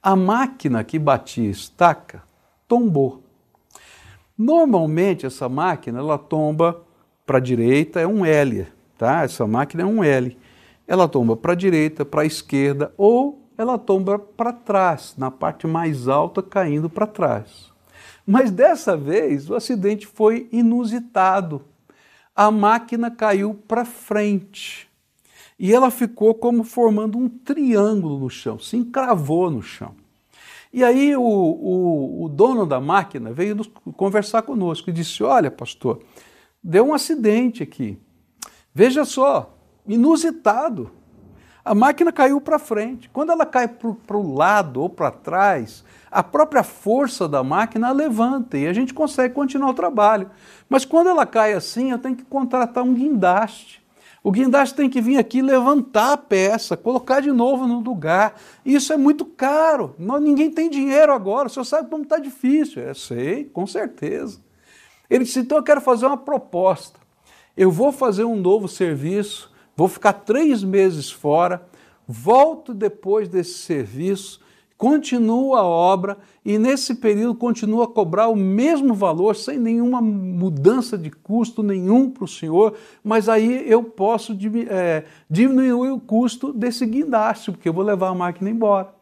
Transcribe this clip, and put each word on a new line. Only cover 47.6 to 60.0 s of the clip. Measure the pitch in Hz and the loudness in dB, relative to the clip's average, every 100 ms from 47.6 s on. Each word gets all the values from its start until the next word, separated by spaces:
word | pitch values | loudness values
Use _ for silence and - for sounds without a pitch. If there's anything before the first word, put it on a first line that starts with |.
| 226 226 240 | -2 -2 -2
a | |
levanta | 277 311 220 233 269 240 185 | 0 -2 0 0 -2 -4 -4
e | 180 | -2
a | |
gente | 190 262 | -2 -4
consegue | 262 294 277 254 | -2 -4 0 -2
continuar | 247 269 277 277 | -2 -4 -2 -2
o | |
trabalho. | 262 339 247 208 220 190 _ - - _ | -2 -2 2 2 2 -4 _ -20 -20 _
Mas | 269 262 | -2 2
quando | 320 359 | 2 4
ela | 339 247 | 2 2
cai | 226 214 | 2 2
assim, | 196 - 233 262 | 0 -6 -6 -4
eu | 247 | -4
tenho | 262 247 | -6 -10
que | |
contratar | - 269 247 254 240 247 | -6 -6 -2 -2 -2 -2
um | 254 | -2
guindaste. | 247 285 254 180 185 220 - - - _ _ _ _ | 0 0 2 2 2 -2 -8 -20 -20 _ _ _ _
O | 196 | -2
guindaste | 196 262 277 269 | 0 2 2 0
tem | 285 269 | 0 -2
que | 254 | 0
vir | 226 277 | 2 2
aqui | - 254 | 2 0
levantar | 269 262 247 285 - 214 240 | 2 2 4 0 0 0 2
a | 285 | 0
peça, | - 190 190 220 - 175 | 0 2 2 0 -4 -6
colocar | 226 254 254 269 | -2 -4 0 0
de | 285 | 2
novo | 254 247 262 254 | 2 2 0 -2
no | 240 | -4
lugar. | 226 214 156 175 214 - - - - | -4 -6 0 2 2 -2 -20 -12 0
E | |
isso | 277 - | 0 2
é | 311 | 2
muito | 277 302 | 4 2
caro. | - - 262 302 320 294 156 | -2 -4 -2 2 2 2 -2
Nó-, | 131 | -8